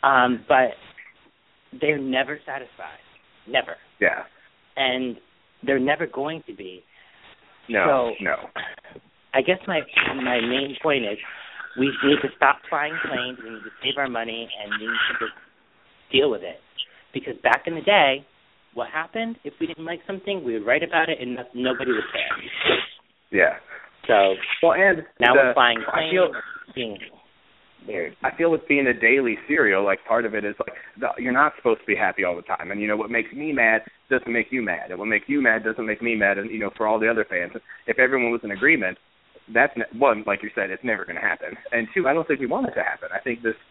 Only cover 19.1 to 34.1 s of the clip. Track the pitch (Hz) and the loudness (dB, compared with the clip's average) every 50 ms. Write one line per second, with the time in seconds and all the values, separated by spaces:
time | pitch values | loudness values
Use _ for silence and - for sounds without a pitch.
19.1 | _ - 226 226 233 - _ 143 147 _ 165 160 165 151 160 165 170 170 - - | _ -8 -6 -6 -8 -10 _ -16 -8 _ -8 -8 -8 -10 -10 -10 -10 -12 -10 -12
20.1 | 196 190 190 196 202 185 156 123 117 110 104 107 123 151 165 165 165 165 160 160 | -12 -10 -6 -6 -6 -6 -4 -4 -6 -4 0 2 2 2 2 0 0 0 0 0
21.1 | 160 - 127 123 123 123 123 - - 123 127 127 127 123 135 127 123 107 101 - | -2 -6 -4 -8 -8 -8 -10 -12 -8 -4 -2 -2 -2 -2 0 -2 0 -2 -2 -6
22.1 | - - - - - - - - - - - - - - - - - - _ _ | -6 -6 -4 -4 -6 -6 -8 -10 -10 -4 0 2 2 2 0 -6 -12 -20 _ _
23.1 | _ _ _ _ - 98 87 76 - - - - - - - - _ _ - - | _ _ _ _ 4 6 6 6 4 0 -12 -18 -18 -18 -18 -20 _ _ 0 4
24.1 | 120 101 98 95 95 92 - - - - - 165 - 151 190 196 185 160 160 - | 6 6 6 6 4 0 -4 -6 -2 2 4 4 6 6 6 4 4 2 -2 -12
25.1 | _ _ - 120 127 139 135 127 120 139 127 120 117 113 110 - - - 160 160 | _ _ 4 6 8 8 6 6 6 6 4 4 4 2 -4 -4 -2 -2 -2 0
26.1 | 180 185 185 170 - - - - - - - - - 135 123 113 104 101 - - | 2 2 2 2 0 -6 -12 -12 -14 -16 -18 -14 -10 -8 -8 -8 -8 -12 -16 -20
27.1 | - - _ _ _ _ _ _ _ _ _ _ _ _ - - 214 190 - - | -20 -20 _ _ _ _ _ _ _ _ _ _ _ _ -16 -10 -6 -6 -6 -6
28.1 | - _ - - - - 165 170 160 156 - - 147 143 139 131 120 113 113 113 | -8 _ -6 -6 -2 2 2 2 2 0 0 2 2 2 4 2 2 4 4 4
29.1 | 123 139 135 120 110 104 - - 143 151 139 107 95 95 101 101 98 95 - - | 4 4 4 0 -2 -4 -4 -2 2 4 4 4 4 4 4 2 0 -2 0 0
30.1 | 113 117 120 110 104 107 104 104 101 _ - - - - - - - - 123 - | 0 0 0 0 -4 -4 -4 -4 -6 _ -8 -8 -8 -16 -18 -20 -12 -6 -4 -4
31.1 | - - 120 127 123 131 143 151 - - - 123 113 - - - 104 90 107 95 | -4 -4 -4 -2 4 4 4 4 2 0 0 0 0 0 0 -2 -2 0 0 -2
32.1 | 90 - 95 87 87 87 87 - 92 - 80 90 98 104 104 107 107 107 107 104 | 0 0 -2 -2 -2 -4 -6 -8 -8 -8 -6 -8 -8 -6 -2 -2 -2 -2 -2 -2
33.1 | 117 117 110 - - 131 147 156 151 131 117 113 110 110 - - _ _ _ _ | -2 -2 -4 -4 -8 -8 -6 -4 0 4 4 4 4 4 0 -4 _ _ _ _